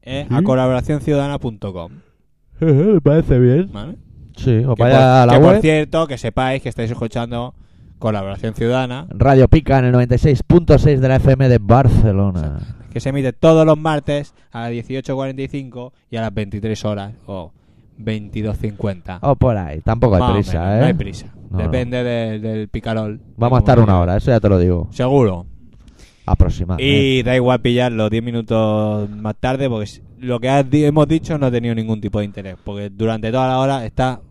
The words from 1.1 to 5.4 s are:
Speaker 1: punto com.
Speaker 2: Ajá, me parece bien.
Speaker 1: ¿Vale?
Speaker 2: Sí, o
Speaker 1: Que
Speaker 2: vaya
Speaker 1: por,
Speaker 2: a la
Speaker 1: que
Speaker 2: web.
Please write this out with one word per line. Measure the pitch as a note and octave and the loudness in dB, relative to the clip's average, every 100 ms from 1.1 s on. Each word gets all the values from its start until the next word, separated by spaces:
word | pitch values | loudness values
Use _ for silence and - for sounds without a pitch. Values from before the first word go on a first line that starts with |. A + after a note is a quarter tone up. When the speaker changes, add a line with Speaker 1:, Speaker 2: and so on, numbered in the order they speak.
| D3 C#3+ C#3+ | -2 -2 -6
Speaker 1:
punto | B2+ G#2 G#2 | -8 -10 -12
com. | F#2 E2+ D3+ _ _ _ _ _ - | -12 -14 -18 _ _ _ _ _ -4
Speaker 2:
Ajá, | D#3+ | 2
me | C#3 F#3 G3+ | 4 4 2
parece | D3 D#3 - B2+ | 4 2 2 4
bien. | B2 C3+ F#3+ | 4 4 0
Speaker 1:
¿Vale? | G#2 A#2 A3+ - - - - | -8 -14 -16 -20 -20 -20 -8
Speaker 2:
Sí, | C3 A2+ C3 | -2 0 0
o | |
Speaker 1:
Que | A#2 | 0
Speaker 2:
vaya | A#2+ C3+ | 4 6
Speaker 1:
por, | C3 | 6
Speaker 2:
a | B2+ B2 | 6 6
la | |
Speaker 1:
que | |
Speaker 2:
web. | C3+ | 8